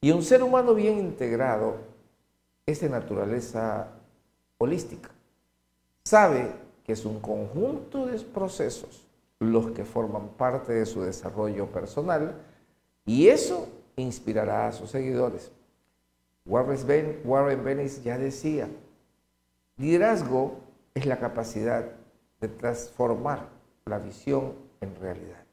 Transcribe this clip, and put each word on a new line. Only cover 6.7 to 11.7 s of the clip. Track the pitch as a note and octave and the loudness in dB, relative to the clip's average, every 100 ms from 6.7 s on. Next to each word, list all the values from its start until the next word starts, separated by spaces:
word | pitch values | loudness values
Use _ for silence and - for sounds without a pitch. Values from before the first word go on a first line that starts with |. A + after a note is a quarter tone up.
| - | -20
que | - | -6
es | A2 A2 | -4 -4
un | A2 | -6
conjunto | G#2+ G#2+ G#2 B2+ A#3+ D4 - C#4 B3+ | -4 -4 -4 -2 -2 -2 -8 -6 -4
de | A3+ | -6
procesos | A3 - F#3+ - A#2 - - - _ _ _ _ | -6 -6 -6 -2 -4 -4 -14 -20 _ _ _ _
los | A2 A#2 A2+ | 2 4 2
que | - G#2 | -6 -6
forman | - A2 G#2 G2+ | -4 -4 -6 -10
parte | - B2+ C3 C3 | -2 0 0 -2
de | A#2 A2 | 0 0
su | - | -2
desarrollo | F#2 F#2 F2+ F#2+ G#2+ G2+ | -6 -6 -8 -4 -4 -2
personal | G2 | -4